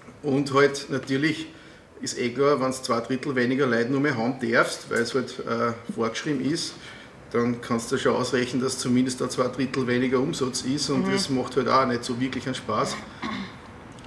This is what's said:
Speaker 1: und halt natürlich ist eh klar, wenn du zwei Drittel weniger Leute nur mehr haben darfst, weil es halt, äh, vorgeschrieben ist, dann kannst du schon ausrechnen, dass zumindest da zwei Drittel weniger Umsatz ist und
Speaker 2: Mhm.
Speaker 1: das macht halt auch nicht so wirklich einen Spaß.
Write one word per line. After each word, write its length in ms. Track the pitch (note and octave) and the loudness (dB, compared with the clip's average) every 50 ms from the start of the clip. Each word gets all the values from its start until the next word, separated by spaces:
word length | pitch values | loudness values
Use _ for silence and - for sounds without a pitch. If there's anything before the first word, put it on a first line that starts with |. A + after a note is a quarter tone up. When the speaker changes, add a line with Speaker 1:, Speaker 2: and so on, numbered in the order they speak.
| - - - - - | -20 -20 -16 -8 -2
Speaker 1:
und 300 | D3 C3+ C#3 D3 - C3 | 0 2 2 2 4 6
halt 320 | C3+ C#3+ C#3 C#3 - - - | 6 6 6 6 2 -6 -4
natürlich 580 | C#3+ C3 B2 - C3+ C3+ D3 D#3+ - - D#3+ - - - - - - - - - - - | -4 -4 -2 0 0 2 2 2 0 0 -6 -10 -12 -20 -20 -20 -20 -20 -20 -20 -16 -10
ist 160 | - B2+ - - | -8 -6 -4 -2
eh 120 | B2 A#2+ | -2 -2
klar, 300 | A#2 C3 C#3 C#3+ D3 B2+ | 0 2 4 4 4 4
wenn 100 | B2+ C3 | 2 0
du 60 | B2+ - - | -2 -2 -2
zwei 180 | - A#2+ A#2 | -2 0 0
Drittel 340 | A#2 - C3 B2+ - D#3 C3+ | 0 -2 -2 -2 -2 -2 0
weniger 320 | B2+ B2 A#2+ C3 C3 C#3+ | 2 2 2 4 2 2
Leute 240 | B2+ A#2 A2+ A#2 A#2+ | 4 4 2 2 2
nur 100 | C#3 C3+ | 2 2
mehr 160 | C#3 D3+ C#3+ | 2 2 2
haben 220 | A#2 A2 A#2+ C3+ - | 0 0 -2 -2 -2
darfst, 500 | - A2+ A#2 C3+ E3+ - - - - - | 0 2 4 4 4 4 0 -6 -6 -4
weil 100 | A2 A2 | 0 0
es 120 | A#2 A#2 - | 0 0 0
halt, 200 | C3+ A#2+ - - - | -2 -2 -2 -6 -8
äh, 320 | - C3 A#2 A#2 A#2 A#2 A2+ A2+ - - G#3 | -4 -4 -2 0 0 0 -2 -4 -8 -8 -4
vorgeschrieben 520 | - A#2 A2+ A2+ - - D#3 D3 C3 C3 | -2 -2 -2 -2 -4 -4 -2 -2 0 0
ist, 300 | C3 D#3 E3 - - - - - - - - - - - - - - - | 0 0 -2 -2 -6 -8 -12 -16 -16 -16 -16 -18 -20 -20 -20 -12 -4 0
dann 280 | A#2 A#2+ A#2+ A#2+ A#2+ | 0 2 2 0 -2
kannst 300 | - - B2+ A2+ A2+ - | -2 -2 -2 -2 -2 0
du 80 | C3+ B2 | -2 2
schon 160 | - C3 A2+ | 2 2 2
ausrechnen, 480 | - B2+ B2 - B2 B2 B2 - C3 A#2+ | 2 2 0 2 0 0 2 0 0 0
dass 160 | C3 B2+ - | 0 -2 -2
zumindest 420 | - C3 B2 B2 B2+ C3 B2+ - | 0 2 4 4 4 2 0 -2
da 80 | C3+ B2 | -2 -2
zwei 200 | - - C3 B2+ | 0 0 0 0
Drittel 380 | - - C3+ C3 - C3+ B2+ A#2+ | 0 -2 -2 -2 0 0 0 2
weniger 320 | B2 B2 B2+ C3 B2+ C3+ | 2 2 2 2 2 2
Umsatz 420 | C#3 D#3 E3 - C#3 B2 B2 - - | 2 2 0 0 -2 -2 -2 -2 -2
ist 260 | B2+ C3+ D3 C#3+ - | -2 -2 0 0 0
und 160 | C#3+ C3+ F#3 F#3+ | 0 2 2 2
Speaker 2:
Mhm. 40 | G3 | 2
Speaker 1:
das 180 | G3 F#3+ - | 0 0 0
macht 260 | C#3 B2+ A#2 - - | 0 0 0 0 0
halt 120 | C#3+ B2+ A#2 | 0 2 4
auch 180 | A#2+ C3 C3+ | 6 4 4
nicht 180 | B2 A#2+ A#2+ A#2 | 4 2 0 -2
so 160 | - B2 A#2 | -2 -2 -2
wirklich 240 | C3 C3+ B2+ B2+ - | -2 -2 -2 -4 -4
einen 80 | C3+ B2+ | -4 -6
Spaß. 420 | - - - G#2+ A2 C3+ - - - - - - - - - - G2+ G2 - - - - - - - - - - - - | -6 -4 -2 0 0 0 0 -2 -6 -8 -12 -14 -10 -10 -8 -6 -6 -8 -10 -12 -16 -16 -18 -18 -18 -18 -18 -18 -16 -16